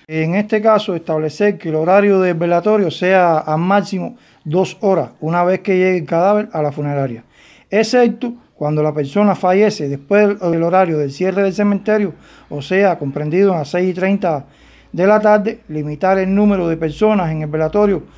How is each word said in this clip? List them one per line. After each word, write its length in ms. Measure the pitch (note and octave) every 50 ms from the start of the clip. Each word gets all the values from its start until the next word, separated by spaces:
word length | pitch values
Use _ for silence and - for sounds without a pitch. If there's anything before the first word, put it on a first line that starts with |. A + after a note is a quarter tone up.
| _
En 260 | - D#3 D#3+ D#3+ E3 F3
este 260 | G#3 G#3 G#3 A3 G#3+
caso, 360 | G#3 A3 G#3+ G#3 G#3+ G#3 F3+
establecer 640 | E3 - - D#3+ D#3 D#3 D3+ D3+ - G3+ G#3 F#3 D#3
que 100 | - E3
el 60 | D#3
horario 440 | D#3 D#3+ F3 F#3+ G3+ G3+ G#3 G3 F#3+
del 140 | F#3 F3+ F3
velatorio 560 | D#3+ F3 E3+ F3 E3+ E3+ G#3+ G#3+ G#3 G3 D#3+
sea 480 | - - F#3 F#3 F#3+ F#3+ F3+ E3+ D#3+
al 220 | D#3 - D#3 D#3 D#3+
máximo 560 | F3 F#3 G3 G3+ G3 - G3+ F3+ E3+ - - - _ _ _ _ -
dos 320 | D3+ D3 F#3 F#3+ F#3 - -
horas 300 | A3 G3 F#3+ E3 B2 A2+ - -
una 240 | D3+ D#3+ E3+ F3 F3
vez 160 | F3+ F#3+ F#3+
que 180 | - G3+ F#3+
llegue 200 | F#3 F#3 F#3 F#3
el 80 | F3+ D#3
cadáver 440 | - E3+ E3 F3+ G3 G#3 G#3 G#3+ G#3+
a 120 | - D#3+ D3+
la 80 | C#3+
funeraria, 520 | C#3 D#3 C#3+ C#3+ C#3+ C#3+ C3+ B2 A#2 G#2+ - _ _ _ - - - _ _ -
excepto 640 | F#3+ G#3 A3 A3 B3+ B3 A#3+ A#3 - - B3 A#3 A#3+ - _ _ _ -
cuando 240 | D3+ D3 D3+ D3+ D3+
la 100 | D3+ C#3+
persona 420 | D3+ C#3+ C#3 - G3+ G#3 G3+ F#3
fallece 520 | - F#3+ F3+ F#3 G3 G#3+ G#3+ G#3+ - D3+
después 500 | C#3 C#3 C#3 - - G3+ G#3 G#3 G3+ G3+
del 260 | G3+ F#3 E3+ E3+ E3 E3
horario 340 | E3+ F3+ F#3+ F#3 E3 D#3+
del 160 | D3+ D3 C#3 C#3
cierre 300 | - F3+ F#3+ F#3 G3 G3
del 100 | G3 E3+
cementerio, 580 | G#3 G#3 G#3 G3+ G3 - G#3+ G#3+ A3 G#3 E3+ - - - - - - - -
o 120 | D#3 D3
sea, 380 | C#3 - F#3 F#3+ G3+ F#3+ E3+ -
comprendido 540 | D3 C#3 - D3+ D3+ D3+ D#3+ F#3 G3+ G3 F3+
a 60 | D#3+
las 100 | C#3+ C#3
seis 200 | - F3 F#3 F#3
y 40 | E3+
treinta 540 | F3+ F3+ F#3+ G3+ G3 G3 F3 D#3 C#3 - - _ _ _ - - - _ _
de 160 | - E3 F3+
la 140 | G3+ G#3+ G#3+
tarde, 400 | G#3+ G#3+ G#3+ G#3 F#3+ A3 - - _ -
limitar 500 | D3+ D3+ D3 D3+ D3 D3 F#3+ F#3 F#3+ F#3+
el 160 | F#3+ F#3+ G3
número 320 | G3+ G#3 G#3 G3+ F#3 E3+
de 80 | E3 E3
personas 560 | D#3+ E3 D#3 D3 - G#3+ G#3+ G#3+ G3+ F3 D#3+
en 100 | D#3+ D#3
el 60 | D3+
velatorio 560 | D3+ D3+ D#3 D#3 D#3 - G#3 G#3 G3+ F#3+ D3 - - -